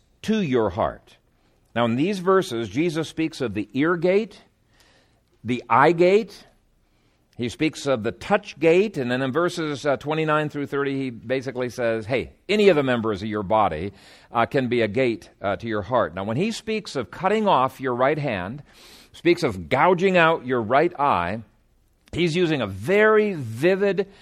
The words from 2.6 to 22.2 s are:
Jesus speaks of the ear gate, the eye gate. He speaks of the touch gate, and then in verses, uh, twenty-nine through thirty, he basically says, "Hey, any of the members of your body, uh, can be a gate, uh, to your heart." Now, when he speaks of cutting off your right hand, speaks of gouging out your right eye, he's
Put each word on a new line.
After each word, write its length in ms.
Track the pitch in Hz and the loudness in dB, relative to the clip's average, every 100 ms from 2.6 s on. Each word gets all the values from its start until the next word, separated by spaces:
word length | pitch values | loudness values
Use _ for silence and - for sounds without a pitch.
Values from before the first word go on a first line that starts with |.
| 113 | -4
Jesus 400 | 139 170 156 156 | -2 -2 -2 -6
speaks 320 | - 160 - | -4 -6 -4
of 140 | 127 | -6
the 160 | 101 101 | -4 -6
ear 220 | 127 156 180 | -2 0 0
gate, 460 | 180 196 226 - _ _ _ _ _ _ _ _ _ _ 110 | 2 2 0 -12 _ _ _ _ _ _ _ _ _ _ -6
the 180 | 123 - | -6 2
eye 240 | 117 147 | 4 4
gate. 520 | 170 180 202 220 - - _ _ _ _ _ _ _ _ - | 6 4 4 0 -12 -20 _ _ _ _ _ _ _ _ -8
He 100 | 120 | -8
speaks 380 | - 156 - 139 | -2 -4 -2 -2
of 180 | 127 | -2
the 80 | 107 | -2
touch 480 | - - 208 - - | -6 -2 -2 -2 -2
gate, 380 | 165 175 214 151 | 2 4 2 -2
and 120 | 123 | -4
then 120 | 127 | -2
in 100 | 135 | -2
verses, 540 | 135 175 175 156 135 147 | 0 -2 -2 -6 -2 -2
uh, 100 | - | -2
twenty-nine 540 | 143 156 156 151 151 | -2 -2 0 0 -2
through 180 | 143 139 | -4 -4
thirty, 300 | 143 139 135 | -2 -2 -2
he 120 | 135 | -6
basically 600 | 117 113 131 131 120 123 | -8 -4 -4 -4 -6 -6
says, 360 | - 117 113 104 | -2 -2 -2 -2
"Hey, 280 | 123 80 _ - | -4 -4 _ -4
any 180 | 208 202 | 4 6
of 80 | 151 | 6
the 80 | |
members 380 | 135 120 110 98 | 4 0 0 -4
of 80 | 110 | -4
your 140 | 107 | -4
body, 500 | 92 110 98 78 98 - - - _ | 2 2 2 0 -8 -10 -20 -20 _
uh, 160 | 117 117 | -2 0
can 220 | 143 123 | 0 0
be 140 | 120 | 0
a 80 | 107 | 0
gate, 400 | 104 131 107 - _ | 0 0 -2 -10 _
uh, 140 | 101 92 | -6 -4
to 140 | 117 | -4
your 140 | 107 | -6
heart." 300 | 95 123 87 | -2 0 0
Now, 120 | 87 101 | -4 -6
when 100 | 127 | -4
he 160 | 214 | -4
speaks 460 | 214 - 214 - 143 | -6 -6 -6 -6 -8
of 140 | 110 | -8
cutting 360 | - 185 214 208 | -4 -2 0 2
off 320 | 147 131 - | 2 2 -2
your 160 | 131 123 | -4 0
right 240 | 131 151 | 0 0
hand, 420 | 143 101 90 143 - - - - - | -4 -4 -6 -10 -18 -20 -20 -20 -20
speaks 280 | - 156 170 | -4 0 2
of 280 | 147 95 80 | 0 -4 -2
gouging 480 | 127 165 185 196 185 | 2 4 4 2 4
out 280 | 160 160 123 | 4 2 -2
your 160 | 123 | -2
right 320 | 107 131 175 175 | 2 2 2 0
eye, 440 | 139 98 87 113 - _ _ _ _ _ - | 0 2 0 -6 -12 _ _ _ _ _ -10
he's 240 | - | -2